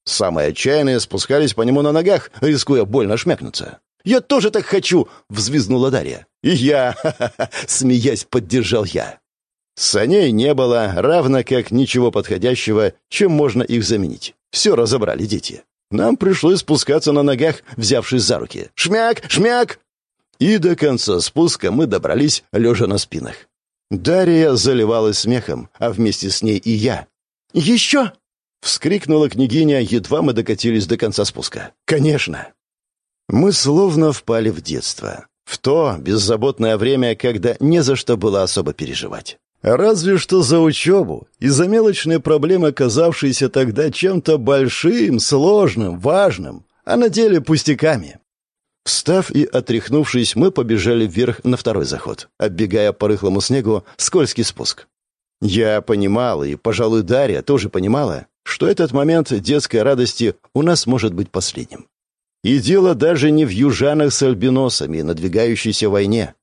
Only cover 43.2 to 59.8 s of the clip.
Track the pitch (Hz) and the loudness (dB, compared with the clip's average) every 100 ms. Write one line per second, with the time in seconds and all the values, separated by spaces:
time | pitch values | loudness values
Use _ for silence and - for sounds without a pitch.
43.2 | 139 120 131 135 127 107 151 - 185 180 | -2 0 0 0 0 0 -2 0 0 0
44.2 | 160 151 113 139 127 - 165 233 208 120 | 0 0 2 2 0 0 0 2 2 0
45.2 | - 139 165 208 170 95 98 87 117 185 | 0 2 4 4 2 0 -4 -2 0 2
46.2 | 196 92 76 90 _ _ - 240 233 185 | 2 0 -10 -14 _ _ -2 0 2 2
47.2 | 226 170 131 151 156 131 160 127 76 - | 2 2 2 0 0 0 2 0 -6 -18
48.2 | _ _ _ _ _ _ - - - 185 | _ _ _ _ _ _ -6 -4 0 0
49.2 | - 143 143 131 - 117 - 143 143 123 | 2 0 0 -2 -2 -2 0 0 0 0
50.2 | 110 110 185 165 117 110 98 117 107 85 | 0 2 0 0 0 0 2 0 0 -2
51.2 | 123 - 123 123 117 98 67 69 62 - | -2 -2 -2 -2 -2 -2 -4 -6 -10 -12
52.2 | - - 107 87 104 107 104 - 104 101 | -14 -6 -4 -2 -2 0 0 0 0 0
53.2 | 98 98 - 135 110 107 - - - 180 | 0 0 0 -2 0 -2 -4 -8 -2 0
54.2 | 127 - 107 - 64 - - _ _ _ | 0 -2 -6 -6 -10 -10 -14 _ _ _
55.2 | _ - 104 101 110 107 101 104 98 110 | _ -6 -2 0 0 0 0 0 0 0
56.2 | 123 82 71 73 113 104 113 113 92 127 | 0 -2 -4 -4 -4 -2 0 0 2 0
57.2 | 135 78 - 135 101 95 95 131 127 73 | 0 -2 0 0 0 -2 -2 -2 -2 -6
58.2 | - _ - - 175 202 156 131 151 165 | -12 _ -10 -2 0 0 0 0 2 2
59.2 | 147 110 107 147 - 117 | 0 -2 0 -2 0 0